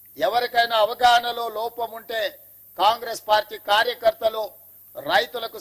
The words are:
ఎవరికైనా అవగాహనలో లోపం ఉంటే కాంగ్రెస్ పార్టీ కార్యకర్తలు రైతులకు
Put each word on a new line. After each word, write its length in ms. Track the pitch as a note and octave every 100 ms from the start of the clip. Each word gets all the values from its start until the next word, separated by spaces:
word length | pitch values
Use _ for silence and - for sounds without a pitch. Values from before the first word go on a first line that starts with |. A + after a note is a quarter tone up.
| - C#3 E3+
ఎవరికైనా 500 | A#3 A#3+ A#3 A#3 A3+
అవగాహనలో 600 | G#3 A#3+ B3 A#3+ A#3+ A#3 A#3 G#3+
లోపం 320 | A#3 A#3 A3+ A3+
ఉంటే 220 | A3 A3+ F#3+ - - _ - -
కాంగ్రెస్ 440 | G3 A#3 A#3 A3 -
పార్టీ 260 | G#3+ - G#3+ -
కార్యకర్తలు 760 | G#3 A#3 A#3 A3+ A3 A3+ A3 G#3 - - - - B2+
రైతులకు 640 | C#3 F#3+ A#3+ A#3+ A3+ G#3+